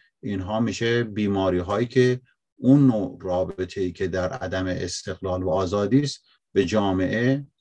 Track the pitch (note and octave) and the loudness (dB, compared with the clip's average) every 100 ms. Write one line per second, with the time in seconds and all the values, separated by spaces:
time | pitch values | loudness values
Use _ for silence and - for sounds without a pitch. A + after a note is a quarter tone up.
0 | _ _ - F#2+ F#2 A2 A2+ F#2+ A#2 A#2+ | _ _ -8 -6 -4 -2 -2 -2 0 0
1 | A2+ G#2 G#2 G2 F#2+ F2+ E2+ G2+ A#2+ C3 | -2 -2 0 0 0 0 -2 -2 0 4
2 | B2 B2+ - _ _ _ B2 C#3+ C3+ A2 | 4 0 -6 _ _ _ 6 8 6 4
3 | F2+ F2+ F#2 F2+ F#2 - F2+ G2+ F#2 - | -4 -6 -4 -2 -2 -4 -6 -4 -4 -4
4 | F#2+ F2+ F#2 - F#2 - F#2 F2+ F2+ - | -4 -2 -4 -6 -6 -4 -4 -4 -6 -8
5 | - - F#2+ F#2 F#2 F#2 F#2 G#2 G2+ C3+ | -10 -8 -4 -2 -2 0 0 0 2 2
6 | C#3+ - _ _ _ G2 F2 G#2+ G2 F#2 | 0 -6 _ _ _ 0 2 2 2 0
7 | F2+ G#2+ B2 C#3 C#3 _ | 0 0 2 0 -4 _